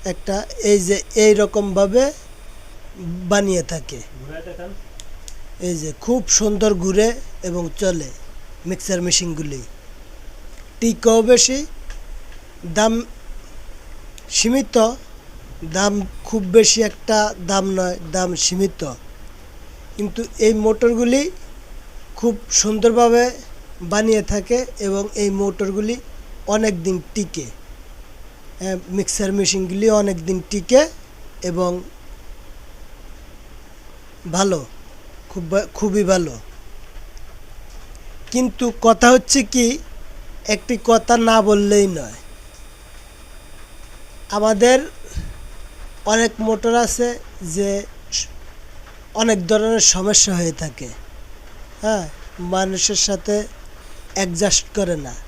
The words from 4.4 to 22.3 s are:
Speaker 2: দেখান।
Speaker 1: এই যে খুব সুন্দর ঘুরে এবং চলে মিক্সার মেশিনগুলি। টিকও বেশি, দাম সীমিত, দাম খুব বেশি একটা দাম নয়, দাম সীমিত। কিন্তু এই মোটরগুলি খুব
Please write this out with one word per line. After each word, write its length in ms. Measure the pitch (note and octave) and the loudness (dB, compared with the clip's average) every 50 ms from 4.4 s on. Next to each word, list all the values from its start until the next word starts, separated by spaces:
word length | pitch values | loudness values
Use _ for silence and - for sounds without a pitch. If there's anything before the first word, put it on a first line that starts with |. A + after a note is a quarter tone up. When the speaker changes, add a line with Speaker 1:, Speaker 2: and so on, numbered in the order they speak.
| E3 | -12
Speaker 2:
দেখান। 240 | F3+ F3+ - F3 F#3+ G3+ - - - - - - - - - - - - - - - - - | -12 -12 -12 -12 -12 -12 -12 -14 -14 -16 -14 -12 -12 -12 -12 -12 -12 -12 -10 -12 -12 -10 -6
Speaker 1:
এই 160 | F3+ F3+ F3 | -4 -2 -2
যে 120 | D#3+ D3+ D#3 - - | -2 -4 -8 -8 -6
খুব 200 | - A3+ A#3+ B3+ - - | 0 0 0 2 2 2
সুন্দর 420 | - - G#3+ G#3+ G#3 F#3+ A3 G#3+ G#3 | 2 2 4 2 2 4 4 4 4
ঘুরে 340 | F3+ F3 F#3+ F#3 G3+ G#3+ A#3 A#3 - - - - - - | 4 2 2 4 6 4 4 2 -2 -8 -10 -10 -8 -6
এবং 200 | F3+ E3+ F3 E3+ D#3+ - | -4 -4 -4 -4 -6 -4
চলে 320 | - G3+ F#3 F3 E3 C#3 C3+ - - - - - - - - - - - | 0 0 0 0 0 -4 -8 -10 -12 -14 -14 -14 -14 -14 -14 -16 -10 -6
মিক্সার 340 | E3+ F#3 - - G3+ F#3+ F3 | -6 -6 -6 -2 -2 -2 0
মেশিনগুলি। 600 | F3 F3 - - F3+ E3+ D#3+ D3+ D3+ D3 C#3+ C3 B2 - - - - - - - - - - - - - - - - - - - - - - - | 2 2 2 2 0 -2 -4 -4 -6 -6 -6 -8 -10 -12 -16 -16 -18 -18 -18 -18 -18 -18 -18 -16 -16 -16 -16 -14 -16 -14 -14 -16 -16 -16 -6 0
টিকও 400 | A#3 A#3 A3+ A3+ - A#3 A3 A3+ | 0 0 0 4 4 6 6 6
বেশি, 360 | A3 A#3 B3 A#3 - - C4 C#4 D4+ - - - - - - - - - - - - - - - - - - - - E3+ D#3+ | 8 8 8 8 8 4 2 -2 -4 -8 -10 -10 -10 -10 -10 -10 -10 -12 -12 -12 -12 -14 -14 -16 -16 -18 -18 -14 -12 -2 2
দাম 160 | G#3 G#3+ A3 A3+ A#3 A#3+ - - - - - - - - - - - - - - - - - - - - - - - - - | 4 4 4 4 0 -2 -6 -14 -16 -12 -12 -12 -12 -12 -14 -14 -14 -12 -12 -14 -14 -14 -16 -16 -14 -16 -16 -16 -18 -14 -4
সীমিত, 480 | - - - A3+ B3 C#4 A3+ - - A#3+ A3 A3+ C4 - - - - - - - - - - - - - E3+ D#3+ D#3 | -2 0 2 2 2 2 0 2 4 4 4 4 2 -6 -14 -18 -18 -18 -18 -18 -18 -18 -16 -16 -14 -12 -10 -4 0
দাম 200 | F#3 G3+ G3+ G3+ G3+ F#3+ - - - - | 2 2 2 2 0 -4 -4 -10 -12 -8
খুব 160 | - A3+ A3 F#3+ F3+ F3+ | -4 -2 -2 -2 6 6
বেশি 240 | A3+ G#3+ - - A3 A3 | 8 8 8 4 4 2
একটা 340 | G#3 - - - - A3 G#3+ G#3 G#3+ G#3+ - F3 | 0 -2 -6 -2 2 2 4 2 2 -2 -6 -2
দাম 180 | E3 G3 G3 F#3+ G3 F#3+ | 0 2 2 2 2 0
নয়, 200 | F#3+ F#3 F3+ F3+ - E3 D#3+ | 0 0 -2 -2 -6 -8 -4
দাম 180 | D3+ F#3 F#3 F3+ F3+ | -2 0 0 0 0
সীমিত। 460 | - - - F#3 F#3 G3 F#3 - - E3 C#3+ A#2 - - - - - - - - - - - - - - - - - - - - | 0 0 0 2 2 0 0 0 -4 -8 -8 -8 -10 -14 -18 -16 -16 -16 -16 -16 -18 -18 -18 -18 -18 -18 -18 -18 -18 -18 -14 -6
কিন্তু 260 | - G#3 G3 - A3+ A#3 A3 - - | -6 -6 -4 -4 -6 -8 -8 -2 4
এই 140 | A3+ G#3+ A3+ | 4 4 6
মোটরগুলি 680 | G#3+ G#3+ A3 G#3+ G#3+ B3 A#3 A#3+ A3+ A#3+ A#3+ B3+ C#4 D4 F#4 - - - - - - - - - - - - - - - - - | 6 4 2 4 4 4 4 4 4 4 4 4 4 2 0 -6 -10 -16 -16 -16 -18 -16 -16 -16 -16 -16 -16 -16 -16 -16 -16 -8
খুব 180 | - A3+ A#3 | 0 0 0